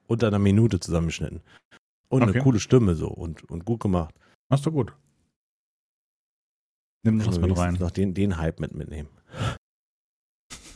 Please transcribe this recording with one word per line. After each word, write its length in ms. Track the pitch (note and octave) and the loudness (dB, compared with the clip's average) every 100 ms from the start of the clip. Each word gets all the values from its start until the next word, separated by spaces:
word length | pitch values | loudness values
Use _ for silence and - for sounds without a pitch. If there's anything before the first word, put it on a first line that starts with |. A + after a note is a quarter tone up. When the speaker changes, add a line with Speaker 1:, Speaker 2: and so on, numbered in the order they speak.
| - | -6
Speaker 1:
unter 200 | A2+ A2+ | -2 0
einer 120 | G2+ | 4
Minute 400 | G2+ G2+ A2+ F#2+ | 4 6 4 2
zusammengeschnitten. 640 | - E2 E2 - D2 E2+ - - _ - _ _ _ | -2 -2 -2 -4 -8 -10 -18 -20 _ -20 _ _ _
Und 120 | C3 | 2
eine 100 | A2+ | 2
Speaker 2:
Okay. 100 | G#2+ | 2
Speaker 1:
coole 180 | C3+ A2 | 2 2
Stimme 360 | - B2+ G2+ D#2+ | 4 4 4 2
so 120 | - | -2
und, 340 | - E2+ D#2 - | -6 -10 -10 -12
und 140 | E2 F2+ | -10 -6
gut 140 | A#2 | -4
gemacht. 320 | G#2+ F2+ D#2+ - _ _ - | 0 0 -2 -10 _ _ -2
Speaker 2:
Ach 80 | D3 | -2
so, 140 | D#3+ | 0
gut. 220 | D#3 G#2 - _ _ _ _ _ _ _ _ _ _ _ _ _ _ _ _ _ _ _ _ | -2 -4 -8 _ _ _ _ _ _ _ _ _ _ _ _ _ _ _ _ _ _ _ _
Nimm 140 | A2+ A2 | 0 0
das 60 | A2 | 0
Speaker 1:
Kann 60 | F2+ | 0
man 60 | |
Speaker 2:
mit 160 | F#2 F2+ | 2 2
Speaker 1:
wenigstens 220 | F2 F2+ | 0 0
Speaker 2:
rein. 40 | F2 | -2
Speaker 1:
noch 40 | |
den, 220 | F#2 G2 | -2 -2
den 240 | F2+ G2+ D#2+ | 0 -2 0
Hype 220 | D#2+ - | -4 -4
mit, 140 | - - | -8 -10
mitnehmen. 340 | C#2+ D2 D#2 _ _ - - - _ _ _ _ _ _ _ _ - - - | -12 -12 -14 _ _ -8 -6 -8 _ _ _ _ _ _ _ _ -20 -20 -20